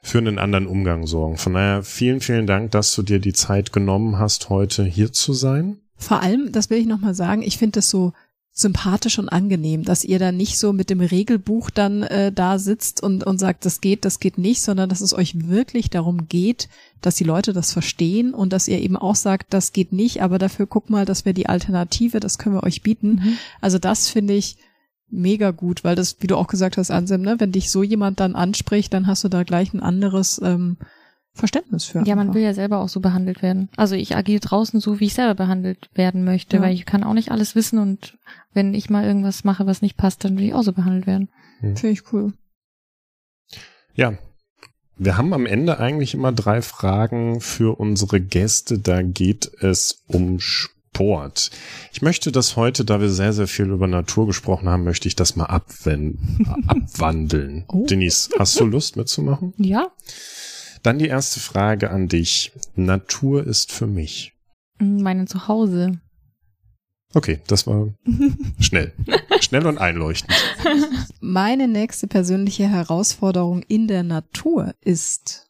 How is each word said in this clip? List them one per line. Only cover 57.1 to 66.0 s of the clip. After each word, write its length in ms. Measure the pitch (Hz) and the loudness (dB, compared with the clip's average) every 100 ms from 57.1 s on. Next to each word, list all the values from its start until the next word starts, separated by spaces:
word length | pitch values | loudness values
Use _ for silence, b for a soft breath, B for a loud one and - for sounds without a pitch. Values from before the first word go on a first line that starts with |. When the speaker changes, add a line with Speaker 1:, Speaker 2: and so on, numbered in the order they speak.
| 80 78 78 69 73 - | 0 0 0 -2 -8 -4
Speaker 3:
Oh. 180 | 185 262 | -2 2
Speaker 1:
Denise, 440 | 95 90 - - 480 | 2 2 0 0 0
hast 200 | 202 - | 2 4
du 60 | 110 | 2
Lust 300 | 120 - - | 2 -2 -6
mitzumachen? 580 | - - 147 139 180 190 | -4 -2 0 -2 -4 -2
Speaker 3:
Ja. 360 | 190 202 370 _ B B B B B B B B | 0 2 -2 _ B B B B B B B B
Speaker 1:
Dann 160 | 117 131 | 0 2
die 80 | 156 | 0
erste 340 | 131 135 - | 0 -2 -6
Frage 500 | - 101 104 107 104 | -4 0 2 2 0
an 180 | 98 90 | 0 0
dich. 440 | 85 85 - - - - | 0 0 -2 -4 -10 -10
Natur 720 | - 92 95 - - 135 143 - | -2 2 0 0 -2 0 0 0
ist 240 | 110 - | -2 -2
für 140 | - 110 | -4 -4
mich? 460 | 98 78 - - _ _ _ _ _ | -2 -4 -10 -14 _ _ _ _ _
Speaker 3:
Mein 480 | 196 202 196 185 185 | 0 2 0 0 -2
Zuhause. 760 | 190 - 220 220 175 180 175 | -6 -2 0 2 2 0 -2